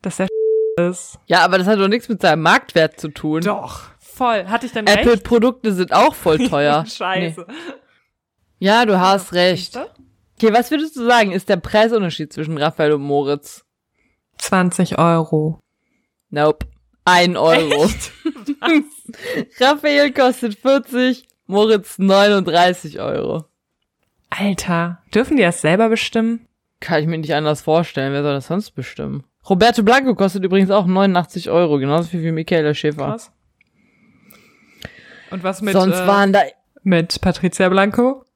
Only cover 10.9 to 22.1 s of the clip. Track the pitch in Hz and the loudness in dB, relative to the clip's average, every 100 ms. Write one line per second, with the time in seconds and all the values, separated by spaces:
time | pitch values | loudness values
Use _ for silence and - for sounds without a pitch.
10.9 | 269 233 240 208 185 - 185 - 214 226 | -4 2 2 2 -2 -2 -2 0 2 2
11.9 | 233 180 - 151 - 156 156 151 156 151 | 0 -2 -6 -12 -8 -8 -2 -4 0 0
12.9 | 151 143 143 139 143 - - _ _ _ | 0 0 -2 -2 -4 -8 -20 _ _ _
13.9 | _ _ _ _ - - 190 180 - 175 | _ _ _ _ -14 -2 0 0 0 -2
14.9 | - 170 165 160 156 156 160 _ _ _ | 0 2 2 0 -2 -2 -8 _ _ _
15.9 | _ _ _ _ 147 151 - - _ _ | _ _ _ _ 0 0 0 -8 _ _
16.9 | _ - 180 180 170 156 165 156 143 180 | _ 2 4 4 2 2 2 2 0 0
17.9 | - - - 330 269 220 277 - 311 294 | -2 -12 -10 -10 -8 -10 -4 0 0 0
18.9 | - - - 480 508 - - 254 294 302 | -16 -20 -14 -10 -8 -10 0 0 2 0
19.9 | 285 285 277 254 247 233 202 262 269 - | 2 0 2 0 0 -8 -4 0 0 0
20.9 | 247 254 247 _ _ - 196 220 214 - | -2 0 -2 _ _ -4 0 2 2 -2
21.9 | - 190 | -2 2